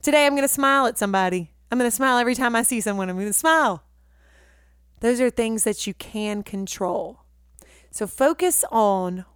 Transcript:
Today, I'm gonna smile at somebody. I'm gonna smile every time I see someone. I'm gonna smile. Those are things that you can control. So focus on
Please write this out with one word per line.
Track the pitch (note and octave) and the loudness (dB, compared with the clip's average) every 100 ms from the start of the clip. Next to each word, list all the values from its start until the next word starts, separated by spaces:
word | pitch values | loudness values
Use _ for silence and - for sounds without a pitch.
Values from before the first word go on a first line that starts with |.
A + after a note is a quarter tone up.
Today, | - D4 C#4+ | 4 4 4
I'm | |
gonna | C#4+ C#4 | 2 -2
smile | - C4+ C#4 B3+ | 0 2 4 2
at | - | 0
somebody. | G3+ F#3+ F#3 F3+ E3+ _ _ | -2 0 0 -2 -6 _ _
I'm | B3 | 0
gonna | A#3+ | 0
smile | A#3 C4+ B3 | 2 2 2
every | A#3+ | 2
time | A#3+ B3+ A#3 | 0 0 0
I | |
see | - A#3+ | 0 -2
someone. | G#3 G3 F#3 | -2 -4 -4
I'm | F#3 | -4
gonna | G#3 | -2
smile. | G3 D#4+ D#4+ C4 F3 _ _ _ _ _ _ _ _ _ _ _ _ | 0 2 4 2 -2 _ _ _ _ _ _ _ _ _ _ _ _
Those | A#3 B3 | -2 2
are | B3 | 2
things | A#3 A3+ A3 | 0 -2 0
that | A3 G#3 - | -2 -2 -6
you | |
can | F#3+ - G#3+ G#3 G#3 | -10 -10 -8 -6 -6
control. | G3+ G3 G3 - F3+ F3 - B3 _ _ _ _ - - _ | -8 -10 -8 -6 -4 -4 -6 -12 _ _ _ _ -20 -20 _
So | - G#3 | -10 -8
focus | - C#4 E4+ F4+ - - | 0 0 2 0 0 0
on | A3+ G#3 F#3+ F3+ F3+ F#3 | 2 2 2 -2 -6 -12